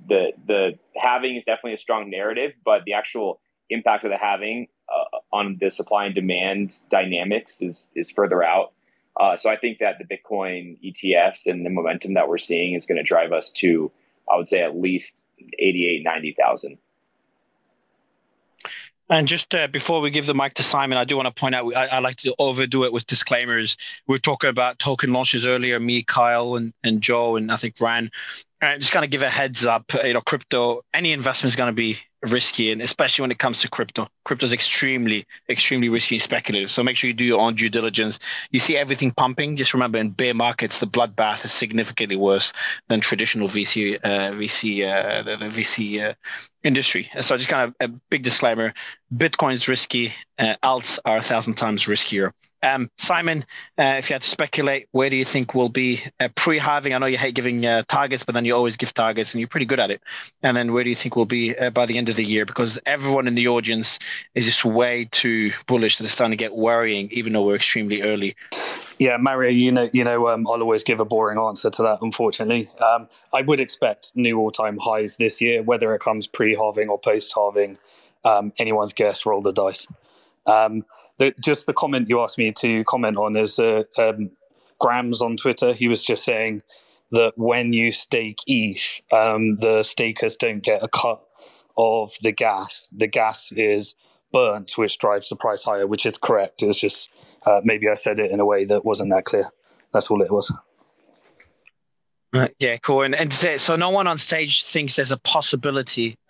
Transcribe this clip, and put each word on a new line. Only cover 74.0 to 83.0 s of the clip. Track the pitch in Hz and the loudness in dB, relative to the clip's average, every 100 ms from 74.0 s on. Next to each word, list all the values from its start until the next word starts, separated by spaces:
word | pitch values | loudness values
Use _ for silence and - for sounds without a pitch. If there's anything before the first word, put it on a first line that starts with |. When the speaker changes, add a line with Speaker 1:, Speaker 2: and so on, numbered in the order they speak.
| - | -6
Speaker 3:
new | 127 117 113 | 0 0 2
all-time | 110 110 110 104 | 0 0 -4 -2
highs | 117 110 104 - | -2 -2 -2 0
this | 113 - | 0 2
year, | 117 117 | 0 2
whether | 110 117 110 107 | 2 2 2 0
it | |
comes | - 110 101 | 0 -2 -4
pre-halving | - 110 107 110 104 107 | 0 2 2 0 0 0
or | 101 | 0
post-halving. | - 107 - - 101 101 101 95 _ _ _ _ | 0 0 0 0 0 2 -2 -4 _ _ _ _
Um, | 117 104 104 - | 2 2 0 -4
anyone's | 113 107 104 | -2 0 -2
guess, | - 104 98 107 | 0 0 0 0
roll | 101 | 0
the | 101 | 0
dice. | 95 98 95 - - _ _ _ _ - | 0 0 -2 -10 -16 _ _ _ _ 2
Um, | 110 110 110 107 - _ - | 4 4 0 -8 -18 _ 0
the, | 135 135 | 0 2
just | 156 143 - | 0 0 0
the | |
comment | 135 151 135 110 | 0 0 0 2
you | 120 | 0
asked | 113 - | 0 -2
me | 110 | -2
to | 107 120 113 | 0 0 0
comment | 110 127 | 0 0